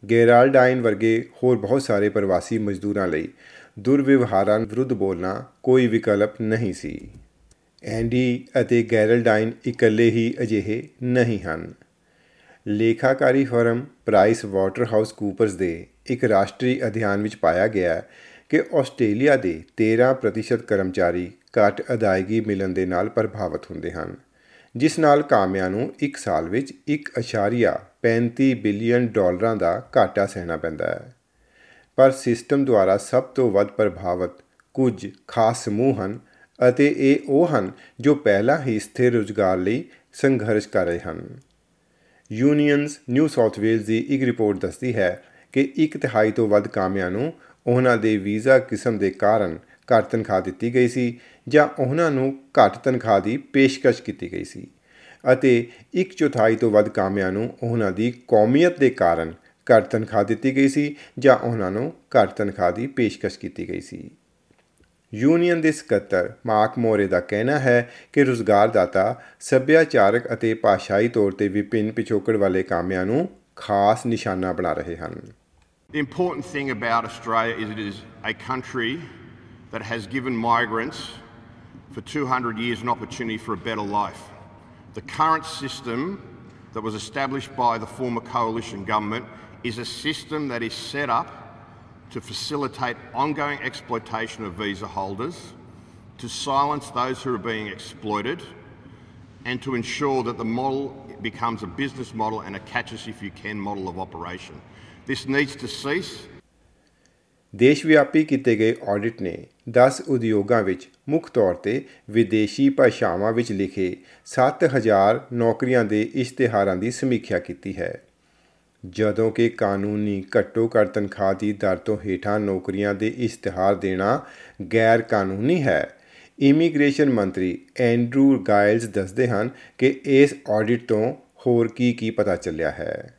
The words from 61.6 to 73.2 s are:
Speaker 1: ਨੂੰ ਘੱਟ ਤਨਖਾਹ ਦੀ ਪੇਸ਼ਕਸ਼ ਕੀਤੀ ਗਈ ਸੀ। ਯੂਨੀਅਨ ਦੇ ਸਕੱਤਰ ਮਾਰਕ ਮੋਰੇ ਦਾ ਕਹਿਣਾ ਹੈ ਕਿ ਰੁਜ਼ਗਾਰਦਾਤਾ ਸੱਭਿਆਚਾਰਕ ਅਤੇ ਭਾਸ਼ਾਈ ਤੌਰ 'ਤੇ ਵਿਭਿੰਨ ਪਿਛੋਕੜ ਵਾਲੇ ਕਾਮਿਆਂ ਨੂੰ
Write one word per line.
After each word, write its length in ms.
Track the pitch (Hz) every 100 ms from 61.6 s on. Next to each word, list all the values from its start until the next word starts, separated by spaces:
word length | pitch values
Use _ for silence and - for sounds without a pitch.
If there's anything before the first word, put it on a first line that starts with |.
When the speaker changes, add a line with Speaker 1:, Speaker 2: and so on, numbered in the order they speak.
| 92
Speaker 1:
ਨੂੰ 200 | 98 139 - _ 127
ਘੱਟ 180 | 98 -
ਤਨਖਾਹ 340 | 101 98 90
ਦੀ 160 | 90 120 -
ਪੇਸ਼ਕਸ਼ 420 | 113 - 101 -
ਕੀਤੀ 280 | - - 90
ਗਈ 120 | 90
ਸੀ। 280 | 87 - - _ _ _ _ _ _ _ _ _ _
ਯੂਨੀਅਨ 480 | 107 135 165 175 170
ਦੇ 100 | 156
ਸਕੱਤਰ 600 | 151 - 101 - 92 87 - 117
ਮਾਰਕ 320 | 110 107 -
ਮੋਰੇ 280 | 113 107 98
ਦਾ 120 | 90 87
ਕਹਿਣਾ 260 | 104 117 143
ਹੈ 300 | 131 120 120 - -
ਕਿ 100 | -
ਰੁਜ਼ਗਾਰਦਾਤਾ 960 | 135 120 110 101 110 110 90 95 98 123 - _
ਸੱਭਿਆਚਾਰਕ 920 | - 131 131 160 160 127 101 117 120
ਅਤੇ 200 | 113 113 110
ਭਾਸ਼ਾਈ 440 | 110 95 - 101 117
ਤੌਰ 240 | 120 101
'ਤੇ 160 | 95 104
ਵਿਭਿੰਨ 440 | 98 98 117 107
ਪਿਛੋਕੜ 440 | 113 101 107 95 110
ਵਾਲੇ 260 | 98 92
ਕਾਮਿਆਂ 420 | 92 87 87 95 92
ਨੂੰ 220 | 123